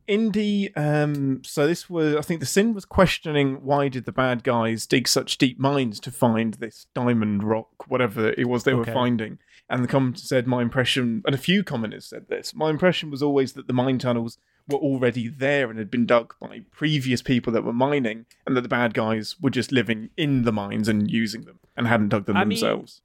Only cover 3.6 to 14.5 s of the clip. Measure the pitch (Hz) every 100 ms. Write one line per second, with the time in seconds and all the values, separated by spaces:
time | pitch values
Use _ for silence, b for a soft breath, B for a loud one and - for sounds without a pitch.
3.6 | 135 143 139 127 117 110 131 120 131 117
4.6 | 113 113 - 135 120 135 - - 131 127
5.6 | 135 143 123 101 - - 123 110 113 104
6.6 | 113 - - 135 123 117 107 101 107 110
7.6 | - - - 127 120 110 110 - 120 120
8.6 | 139 127 113 113 123 117 107 - b b
9.6 | b 127 120 139 131 120 - 131 123 127
10.6 | 117 131 123 139 120 110 - 135 - 202
11.6 | 190 131 107 101 - 117 - 98 - -
12.6 | 156 151 180 - 156 139 147 139 135 139
13.6 | 127 127 131 127 127 120 117 - _